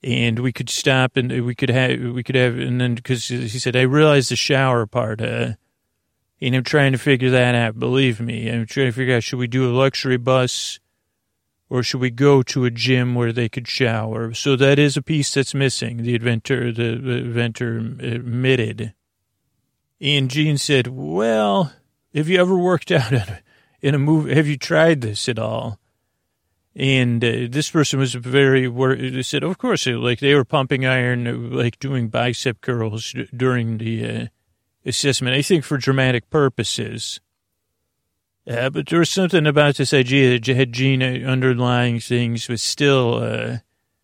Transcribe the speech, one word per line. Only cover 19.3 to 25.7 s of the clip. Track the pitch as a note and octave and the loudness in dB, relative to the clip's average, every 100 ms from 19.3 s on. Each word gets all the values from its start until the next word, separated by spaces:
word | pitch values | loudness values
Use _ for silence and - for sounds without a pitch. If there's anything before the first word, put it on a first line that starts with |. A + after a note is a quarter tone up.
| _ _ _ _ _ _ _ | _ _ _ _ _ _ _
And | C#3+ C#3+ C3 | 0 0 0
Gene | C3 D#3 C#3+ | 0 0 0
said, | - C#3 B2 | 2 2 0
"Well, | C3 D3 E3+ A3 A3 G#3+ G3 E3 - _ _ _ | -4 -6 -2 0 2 2 2 0 -4 _ _ _
have | D3+ D#3 | -4 0
you | F3+ | 2
ever | F3+ F#3 | 4 2
worked | F3+ F3+ - | 2 0 0
out | E3+ A2 | 0 2
in | B2+ | 0
a, | F#2+ F#2+ _ _ _ _ | -2 -10 _ _ _ _
in | - C#3+ | -2 0
a | |
movie? | C#3+ D#3 D3+ | 2 2 4
Have | C3+ D3+ | 2 2
you | C#3+ | -2
tried | - D#3+ E3 D#3 | 0 4 4 4
this | A#2 G#2 - | 0 -6 -4
at | A2+ | -4
all?" | A2+ A2+ A#2 | -4 -4 -6